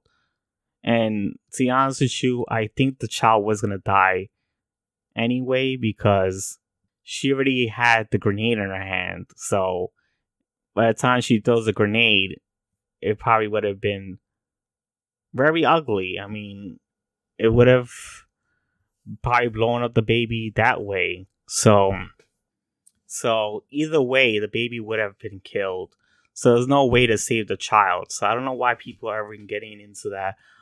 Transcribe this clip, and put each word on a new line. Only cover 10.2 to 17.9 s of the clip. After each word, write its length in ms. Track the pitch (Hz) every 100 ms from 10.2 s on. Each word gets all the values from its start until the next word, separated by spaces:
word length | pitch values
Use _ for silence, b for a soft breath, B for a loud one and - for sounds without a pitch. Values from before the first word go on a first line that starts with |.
| _ _ _ _ _ -
by 120 | 113
the 60 |
time 280 | 110 127 123
she 180 | - 113
throws 260 | 120 117 110
the 80 |
grenade, 680 | 104 104 110 117 104 95 - _ _ _ _ _ _
it 160 | 101 107
probably 300 | - 113 107
would 160 | 107
have 180 | 101 98
been 380 | 104 98 95 92 _ _ _ _ _ _ _ _ _ _ _
very 320 | - 147 165 135
ugly. 540 | 165 139 101 92 92
I 80 | 101
mean, 520 | 107 104 101 101 - _ _ _ _ _ -
it 100 | 113
would 180 | 117 123
have 220 | 127 123